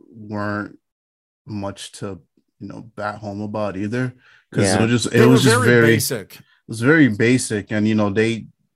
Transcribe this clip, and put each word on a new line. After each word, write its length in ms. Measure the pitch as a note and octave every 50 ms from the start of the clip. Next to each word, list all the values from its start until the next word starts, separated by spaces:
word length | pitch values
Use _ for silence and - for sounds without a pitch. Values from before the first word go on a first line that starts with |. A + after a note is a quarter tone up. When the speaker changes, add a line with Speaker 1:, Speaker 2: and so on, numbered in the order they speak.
| _ _ -
Speaker 1:
weren't 640 | A2+ G#2+ G#2 G#2+ G#2 G#2 G#2 G#2 G#2 G2+ - - _ _ _ _ _ _ _ _ _ _ _ _ _ _
much 460 | - A2 G#2 G2 G2 G2 - - - -
to, 260 | - - G2+ F#2+ E2+ _ _ _ _ _ _ _ -
you 60 | G#2 G2+
know, 200 | - G#2+ G#2 A2+ _
bat 200 | - G#2 G#2 G#2
home 260 | G#2 G#2+ G2+ G2+ G2+
about 340 | G#2+ G#2 G#2 G#2+ G#2+ G2+ F2+
either. 380 | F#2+ G#2 G#2 A#2 B2 B2+ B2+ B2+ _ _ _ _ _ _ _ -
'Cause 100 | A#2+ G#2
Speaker 2:
Yeah. 140 | F#2+ F#2
Speaker 1:
it 40 | F#2+ A2
was 80 | A2+ A#2+ A#2 -
just, 100 | - -
it 40 | A#2
Speaker 3:
They 60 | A#2
Speaker 1:
was 180 | B2 C3 B2 B2
Speaker 3:
were 60 | -
Speaker 1:
just 60 | - - G#2
Speaker 3:
very 40 | A#2+ A#2+ A#2+
Speaker 1:
very 60 | A2+ A2+ A2+
Speaker 3:
basic. 400 | A2 - - C3+ G#2+ F#2 - -
Speaker 1:
it 80 | - - _ _ _ _
was 140 | - A2+ A2
very 260 | A2+ C3+ D#3+ E3 D3 A#2+
basic. 640 | G#2 G2+ A2+ A#2 B2+ B2 - - A2+ G2+ G2 -
And, 160 | A2+ G#2+ G#2
you 80 | A2 A2
know, 140 | G#2+ G#2 G2+
they 340 | G2 A2 A2 A2+ A#2 G#2+ G#2 - _ _ _ _ _